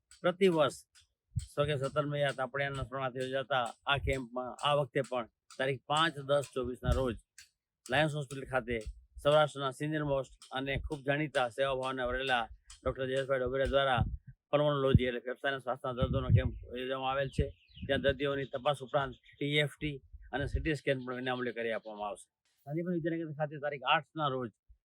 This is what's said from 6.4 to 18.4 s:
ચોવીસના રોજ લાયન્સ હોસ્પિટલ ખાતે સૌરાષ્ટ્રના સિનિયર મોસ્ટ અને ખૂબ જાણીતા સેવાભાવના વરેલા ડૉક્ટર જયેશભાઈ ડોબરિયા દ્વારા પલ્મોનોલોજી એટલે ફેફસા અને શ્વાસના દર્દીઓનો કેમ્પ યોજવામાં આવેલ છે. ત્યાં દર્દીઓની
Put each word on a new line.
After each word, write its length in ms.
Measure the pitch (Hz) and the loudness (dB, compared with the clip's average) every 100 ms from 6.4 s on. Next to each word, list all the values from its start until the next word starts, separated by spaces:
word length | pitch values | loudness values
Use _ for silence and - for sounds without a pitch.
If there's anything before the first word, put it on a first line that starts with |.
| - | 2
ચોવીસના 360 | 131 123 123 127 120 | -4 -4 -2 0 2
રોજ 220 | 131 101 _ - - _ _ _ - | 2 -2 _ -20 -20 _ _ _ 0
લાયન્સ 240 | 135 156 151 | 2 2 0
હોસ્પિટલ 300 | 135 135 131 | -6 -10 -2
ખાતે 340 | 131 113 117 110 - _ - | -2 0 -4 -4 -12 _ 0
સૌરાષ્ટ્રના 480 | 143 151 147 - 139 | 6 6 6 2 -4
સિનિયર 320 | 131 151 156 | -2 -2 0
મોસ્ટ 280 | 147 139 127 - - | 2 0 0 -10 -8
અને 260 | 131 135 139 | -4 -2 -2
ખૂબ 240 | - 147 135 | -4 -4 0
જાણીતા 440 | 143 151 143 123 | 0 2 0 0
સેવાભાવના 560 | 135 135 131 131 131 123 | 0 0 0 -2 -2 -2
વરેલા 420 | 127 135 123 113 - - - 131 | -2 2 2 0 -8 -20 -6 -4
ડૉક્ટર 220 | 127 131 | -2 -2
જયેશભાઈ 320 | 135 131 131 | 0 0 0
ડોબરિયા 260 | 123 135 127 | 0 0 2
દ્વારા 380 | 135 139 120 - - - - - | 4 4 2 2 -2 -12 -16 0
પલ્મોનોલોજી 520 | 147 147 143 135 120 | 2 4 4 4 4
એટલે 160 | 127 120 | 4 -2
ફેફસા 280 | 123 123 139 | -6 -4 -4
અને 120 | 139 | -4
શ્વાસના 320 | 131 127 127 | -4 -4 -4
દર્દીઓનો 360 | 120 131 135 127 | -2 0 0 4
કેમ્પ 260 | - 131 - - 123 | 4 4 -6 -10 -8
યોજવામાં 340 | 127 135 131 | -6 -4 -2
આવેલ 180 | 135 139 | -2 -2
છે. 180 | - 143 - _ - 110 | -2 -4 -6 _ -12 -2
ત્યાં 140 | 139 | 2
દર્દીઓની 440 | 135 131 143 139 | 2 2 0 -2